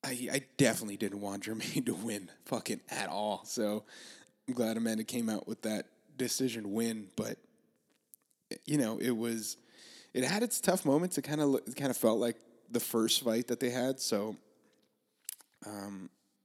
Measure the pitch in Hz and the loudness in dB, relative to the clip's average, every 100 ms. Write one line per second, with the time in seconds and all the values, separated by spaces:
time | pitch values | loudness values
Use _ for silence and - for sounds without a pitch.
0 | - - 120 139 135 - 131 117 110 101 | -4 -4 0 0 -2 4 6 6 -2 -2
1 | 104 101 101 101 104 110 - - 120 87 | -2 -2 -4 -4 -4 -4 -2 0 0 -2
2 | 113 104 92 - - 120 - 98 - 127 | -2 -4 -6 -16 -4 -4 -2 -4 -4 -4
3 | 95 90 107 98 - - 107 107 - - | -2 0 0 -2 -4 -2 0 0 -6 -20
4 | - - - _ - 123 113 113 113 110 | -18 -20 -20 _ -8 0 0 2 0 0
5 | 110 123 113 107 - 113 110 107 - _ | -2 -2 -2 -2 -4 -6 -2 -4 -6 _
6 | _ 135 123 - 131 113 104 107 117 110 | _ -4 -2 0 0 -2 -2 0 0 -2
7 | 101 - 110 110 _ _ _ _ _ _ | -6 -6 -4 -6 _ _ _ _ _ _
8 | _ - _ _ _ - - 147 113 110 | _ -20 _ _ _ -12 -2 0 2 0
9 | 123 113 117 113 107 - - - - - | 0 0 0 -2 -4 -10 -14 -20 -20 -20
10 | - - 127 196 233 - - 185 147 143 | -6 0 2 2 2 2 4 4 6 4
11 | 180 - 143 151 147 135 - 117 139 123 | 4 -2 -2 2 4 4 0 -2 -2 4
12 | 117 110 120 113 - - - 120 - 117 | 4 4 2 -2 -12 -20 -6 -4 0 2
13 | 110 - 123 113 123 120 127 123 127 135 | 4 4 4 0 0 0 0 2 0 0
14 | - 104 107 - _ _ _ _ _ _ | 0 0 0 -6 _ _ _ _ _ _
15 | _ _ - - - _ - 104 101 98 | _ _ -16 -16 -20 _ -12 -8 -8 -10
16 | 92 _ _ _ | -12 _ _ _